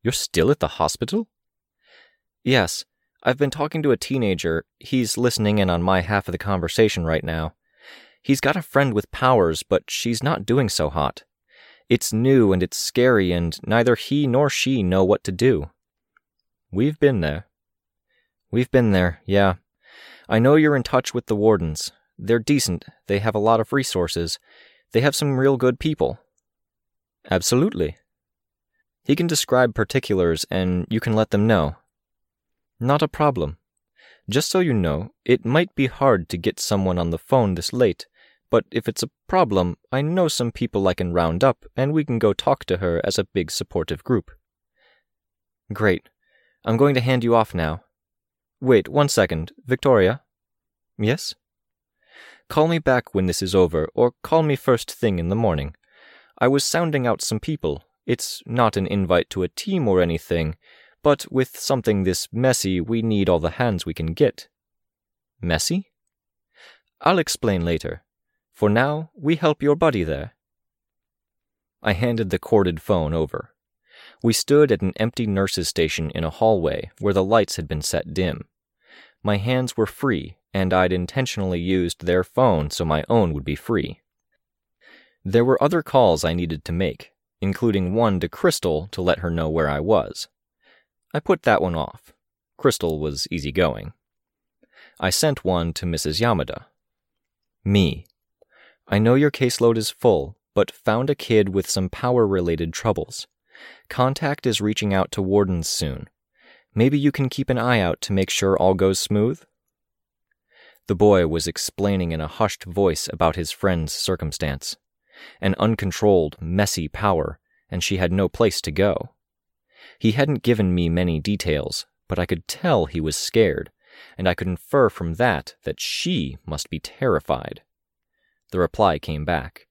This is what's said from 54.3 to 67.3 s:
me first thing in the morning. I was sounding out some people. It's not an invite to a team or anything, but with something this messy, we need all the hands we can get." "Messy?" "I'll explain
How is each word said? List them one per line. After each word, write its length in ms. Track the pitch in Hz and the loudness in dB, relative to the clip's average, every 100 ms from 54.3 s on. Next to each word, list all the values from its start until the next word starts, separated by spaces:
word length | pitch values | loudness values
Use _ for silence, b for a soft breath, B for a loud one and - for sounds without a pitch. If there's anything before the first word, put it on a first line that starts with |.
| 165 | 0
me 140 | 156 135 | 2 0
first 340 | - 117 - | 0 0 -2
thing 300 | - 113 90 | -2 -2 0
in 80 | 85 | -2
the 80 | 104 | 0
morning. 400 | 113 78 69 _ b b b b b b | 0 -2 -6 _ b b b b b b
I 100 | 123 | 2
was 160 | 139 | 2
sounding 420 | - 165 170 147 123 | 0 -2 0 0 0
out 160 | 107 | -2
some 180 | - 110 | -4 -4
people. 440 | - 151 78 69 _ _ - | -4 -4 -4 -6 _ _ -4
It's 360 | 123 - - | -4 -4 -12
not 320 | - 117 113 101 | -6 0 2 0
an 100 | 92 | -2
invite 420 | 101 90 90 - | -2 2 2 2
to 120 | 95 | -4
a 40 | 90 | -6
team 380 | - - 190 120 | -6 -4 -2 2
or 140 | 92 | 2
anything, 560 | 87 82 - 87 78 - b b b b | 2 -2 -2 -2 -2 -8 b b b b
but 240 | 147 143 - | 0 0 0
with 260 | 131 127 - | -2 -2 -6
something 460 | - 135 113 101 | -2 0 0 2
this 240 | 92 87 - | 0 -2 -6
messy, 480 | 110 131 123 98 90 | 0 0 0 0 -2
we 220 | 85 117 | -2 -2
need 260 | 113 104 95 | 0 0 2
all 120 | 87 | 2
the 180 | 82 - | 0 -2
hands 220 | 120 92 | -2 -2
we 100 | 82 | -6
can 200 | 85 80 | -6 -6
get." 340 | 85 135 - - _ _ _ _ _ _ _ _ _ | 2 0 0 -20 _ _ _ _ _ _ _ _ _
"Messy?" 500 | 87 80 - 180 - _ _ _ _ _ _ b b b b _ | -2 -2 -2 -4 -6 _ _ _ _ _ _ b b b b _
"I'll 180 | - 185 | 0 0
explain 460 | 151 | 0